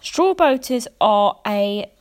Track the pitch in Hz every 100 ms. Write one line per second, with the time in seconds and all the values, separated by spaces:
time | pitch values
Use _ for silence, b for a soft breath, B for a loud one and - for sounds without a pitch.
0 | - - 370 370 311 262 254 254 233 -
1 | 214 208 202 - 214 208 202 208 - _